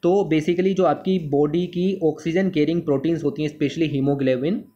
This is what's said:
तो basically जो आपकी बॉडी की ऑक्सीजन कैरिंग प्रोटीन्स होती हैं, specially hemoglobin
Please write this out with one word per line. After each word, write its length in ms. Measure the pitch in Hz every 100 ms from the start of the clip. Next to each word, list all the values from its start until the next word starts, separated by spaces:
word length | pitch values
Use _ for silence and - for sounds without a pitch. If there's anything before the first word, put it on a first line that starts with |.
तो 260 | 170 196 170
basically 420 | 156 151 175 185 185
जो 100 | 175
आपकी 340 | 143 - 190
बॉडी 460 | 151 143 147 170 180
की 320 | 175 185 185
ऑक्सीजन 460 | 160 147 170 165 190
कैरिंग 320 | 151 147 170
प्रोटीन्स 420 | 160 135 160 165
होती 200 | 139 131
हैं, 140 | 151 147
specially 340 | 143 165 160
hemoglobin 680 | 135 139 139 131 127 143 220 -